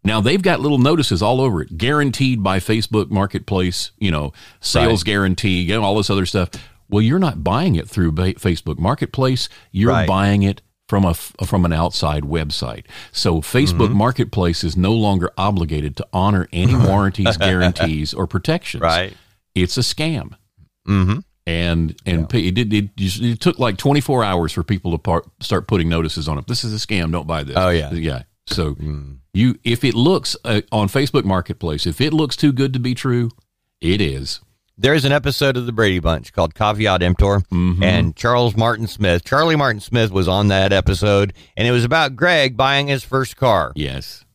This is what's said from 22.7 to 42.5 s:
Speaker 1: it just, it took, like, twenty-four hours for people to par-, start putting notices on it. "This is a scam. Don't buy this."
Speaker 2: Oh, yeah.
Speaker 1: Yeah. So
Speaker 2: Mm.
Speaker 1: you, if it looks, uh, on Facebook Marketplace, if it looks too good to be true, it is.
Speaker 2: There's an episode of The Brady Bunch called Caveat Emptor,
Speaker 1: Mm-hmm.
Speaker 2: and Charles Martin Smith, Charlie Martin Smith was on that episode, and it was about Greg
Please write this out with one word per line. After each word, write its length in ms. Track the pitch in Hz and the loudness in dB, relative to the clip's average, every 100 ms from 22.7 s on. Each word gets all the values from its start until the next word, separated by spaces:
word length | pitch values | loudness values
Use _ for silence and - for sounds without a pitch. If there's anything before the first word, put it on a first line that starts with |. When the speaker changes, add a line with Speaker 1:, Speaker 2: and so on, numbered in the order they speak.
Speaker 1:
it 220 | 104 101 - | 0 -2 -4
just, 260 | 95 95 | -4 -2
it 180 | 120 117 | -2 0
took, 180 | 180 - | -2 0
like, 180 | 120 98 | -2 0
twenty-four 440 | 139 143 139 131 | 0 0 0 0
hours 280 | 107 90 80 | 2 0 -2
for 100 | - | -4
people 260 | 85 98 - | -2 -2 -2
to 80 | 82 | -4
par-, 260 | - 85 - _ | -2 -2 -4 _
start 260 | - 95 - | -4 -4 0
putting 200 | 98 82 | 0 0
notices 400 | 82 80 82 76 | 0 -2 -4 -6
on 80 | 73 | -6
it. 80 | - | -6
"This 160 | 123 | -6
is 100 | 117 | -4
a 100 | 107 | -8
scam. 260 | - 101 80 | -4 -4 -2
Don't 140 | 85 76 | -4 -4
buy 160 | 80 | -6
this." 120 | 69 76 | -4 0
Speaker 2:
Oh, 140 | 92 | 2
yeah. 220 | 85 73 | 0 -2
Speaker 1:
Yeah. 300 | 85 80 64 - _ - | -4 -4 -6 -12 _ -8
So 280 | - 78 | -4 -4
Speaker 2:
Mm. 420 | 71 76 73 69 67 _ | -4 -8 -10 -12 -20 _
Speaker 1:
you, 260 | 95 123 - | 0 0 0
if 200 | 117 117 | -2 0
it 100 | 139 | 0
looks, 420 | 113 139 185 - - | 2 2 2 -2 -8
uh, 160 | 120 107 - | -4 -4 -2
on 180 | 110 101 | -2 0
Facebook 360 | - 139 139 | 0 0 0
Marketplace, 640 | 98 92 - - 85 76 90 | 0 -2 -2 -8 -6 -4 -4
if 140 | - | -2
it 100 | 147 | 0
looks 240 | 156 151 - | 0 -2 0
too 160 | 151 | 0
good 200 | 131 135 | 2 -2
to 40 | 131 | -2
be 140 | 123 | -4
true, 360 | 120 131 120 117 - _ _ _ _ | -4 -2 -2 -2 -6 _ _ _ _
it 200 | 85 101 | -2 0
is. 380 | 85 67 67 - _ _ _ - | 0 -4 -8 -12 _ _ _ -2
Speaker 2:
There's 260 | 131 151 | 2 2
an 80 | 135 | 2
episode 440 | 143 143 131 139 123 | 0 0 0 0 0
of 100 | 120 | -4
The 60 | |
Brady 260 | 110 107 92 | 0 2 2
Bunch 320 | 82 78 60 | 0 -2 -4
called 220 | - 82 | -2 -2
Caveat 480 | - 107 107 107 92 | 0 -2 0 0 2
Emptor, 380 | 90 95 101 101 90 | 2 4 4 2 0
Speaker 1:
Mm-hmm. 300 | 87 90 90 | 0 0 2
Speaker 2:
and 340 | 92 90 82 - | 2 2 0 0
Charles 400 | 120 123 120 104 | 0 2 2 2
Martin 300 | 113 110 113 | 0 0 -6
Smith, 380 | - 101 87 | -2 0 0
Charlie 300 | - 135 165 | 2 2 2
Martin 260 | 156 139 104 | 2 0 -2
Smith 300 | - 123 110 | 0 2 2
was 160 | 95 90 | 2 2
on 200 | 95 104 | 2 4
that 240 | 95 98 | 4 4
episode, 640 | 98 - 98 104 101 101 - - - | 4 2 2 4 4 2 -4 -14 -2
and 120 | 117 | 2
it 40 | |
was 120 | 123 | 2
about 320 | 120 160 147 123 | 2 2 0 0
Greg 400 | 175 165 131 | 2 4 2